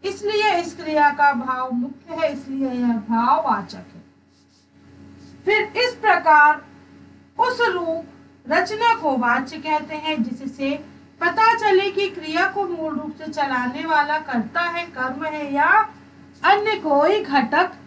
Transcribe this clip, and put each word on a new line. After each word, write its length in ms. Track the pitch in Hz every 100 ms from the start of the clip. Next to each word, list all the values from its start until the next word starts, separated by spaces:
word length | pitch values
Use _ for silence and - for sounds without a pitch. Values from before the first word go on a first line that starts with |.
इसलिए 520 | 381 392 415 427 427 349
इस 200 | 339 -
क्रिया 340 | 311 302 294
का 220 | 285 285 240
भाव 360 | 254 254 254
मुख्य 420 | 240 269 - - 320
है, 180 | 311
इसलिए 380 | 277 269 269 262
यह 260 | 247 247 226
भाववाचक 760 | 202 233 240 311 208 185 170 185
है। 280 | - 170 - _ _ _ _ _ _ _ - - - - - - -
फिर 180 | 415 427 415
इस 160 | 494 -
प्रकार 680 | 415 349 330 302 294 294 - - - - - - _ -
उस 200 | 480 480
रूप 420 | 466 359 339 320 - - - _ -
रचना 480 | 320 359 427 466 453
को 200 | 302 262
वाच्य 400 | 240 247 269 311
कहते 380 | 311 302 302 302
हैं, 260 | 311 302
जिससे 460 | - - 269 - 269 294 - - - _
पता 320 | 339 349 440 453
चले 340 | 427 370 403
कि 160 | 381 403
क्रिया 360 | - 311 320 381
को 160 | 392 381
मूल 280 | 330 311
रूप 180 | 302 311 -
से 120 | 311
चलाने 580 | 302 277 254 247 269 320
वाला 320 | 302 285 311
कर्ता 420 | 302 247 208 339
है, 240 | 349 339 349
कर्म 380 | 254 262 285 311
है 280 | 302 285
या 160 | 277 320 403 427 - - - - -
अन्य 320 | 330 403 415 415
कोई 420 | 302 285 311 415
घटक 520 | 277 277 226 302 370 -